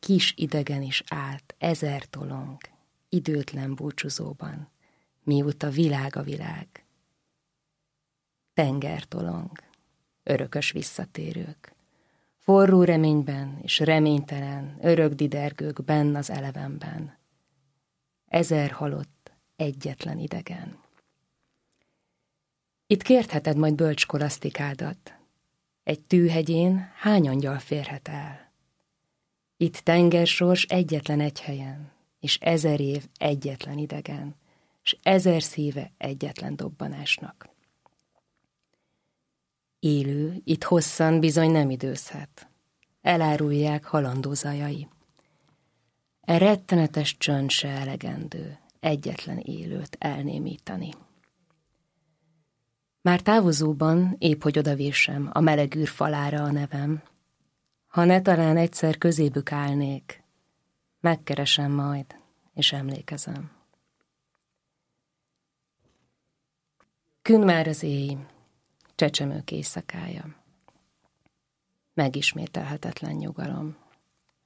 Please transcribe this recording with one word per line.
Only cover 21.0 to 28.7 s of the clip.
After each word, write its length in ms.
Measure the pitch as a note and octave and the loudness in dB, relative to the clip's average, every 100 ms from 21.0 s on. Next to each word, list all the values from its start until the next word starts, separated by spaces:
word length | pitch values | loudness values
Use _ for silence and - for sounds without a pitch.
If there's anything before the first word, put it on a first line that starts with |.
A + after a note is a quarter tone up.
| _ _ _ _ _ _ _ _ _ _ _ _ _ _ _ _ _ _ - | _ _ _ _ _ _ _ _ _ _ _ _ _ _ _ _ _ _ -2
Itt 160 | G3 | 0
kértheted 540 | - B3+ A3+ D3+ D#3 D3 | 6 4 4 -2 0 2
majd 180 | D#3 | 2
bölcs 320 | D3+ E3 C#3+ - | 2 0 0 -2
kolasztikádat. 1080 | D3 D3 - D3 - C#3+ C#3 D3 F3+ - - _ _ _ _ _ _ | -2 -2 -4 -6 -6 -6 -6 -8 -10 -16 -20 _ _ _ _ _ _
Egy 180 | - D3+ | -6 -6
tűhegyén 880 | - F3+ E3+ E3 D#3 E3 F3+ F#3+ F#3 - | 2 4 6 4 2 2 4 2 -2 -4
hány 320 | G#3 G3+ C#3+ | 2 4 4
angyal 300 | C3 C#3 C#3 | 2 -2 -4
férhet 500 | - D3 C#3 C#3+ - | -4 -6 -6 -10 -10
el? 440 | C#3+ D3 C#3+ - _ _ | -12 -12 -16 -20 _ _